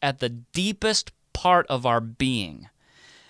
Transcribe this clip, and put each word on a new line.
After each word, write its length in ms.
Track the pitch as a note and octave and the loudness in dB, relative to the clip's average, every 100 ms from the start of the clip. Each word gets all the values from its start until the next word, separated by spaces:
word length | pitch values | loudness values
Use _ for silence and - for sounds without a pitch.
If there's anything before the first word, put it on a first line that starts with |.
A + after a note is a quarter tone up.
at 160 | C#3+ C#3 | -4 -2
the 100 | B2 | -4
deepest 800 | A#2+ - F3 G3 G3+ G#3+ G#3+ - - _ | -6 -8 -4 -2 -2 -2 -2 -4 -12 _
part 320 | - F3+ F3 - | -2 4 4 4
of 180 | C3 | 0
our 160 | B2+ A#2 | 2 2
being. 720 | A2+ A#2 C3 A#2+ F2 C#2+ - _ _ _ - - - | 0 -2 -2 -2 -4 -10 -20 _ _ _ -20 -20 -8